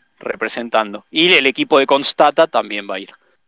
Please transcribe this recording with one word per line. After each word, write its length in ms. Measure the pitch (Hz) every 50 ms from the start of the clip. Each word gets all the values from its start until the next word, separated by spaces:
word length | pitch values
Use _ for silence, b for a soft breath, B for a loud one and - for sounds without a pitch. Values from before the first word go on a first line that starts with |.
| _ _ _
representando. 880 | _ - - 113 98 110 110 - 123 117 117 - 113 110 104 101 104 - _
Y 200 | - 156 165 180 185
el 120 | 151 135
equipo 320 | 135 123 151 147 131 156
de 80 | 139 135
Constata 600 | - 139 139 131 - - - 156 147 139 - 160
también 420 | 165 - 117 107 104 104 104 98 101
va 60 | 98
a 40 | 95
ir. 120 | 98 - - _ _ _ _ _ _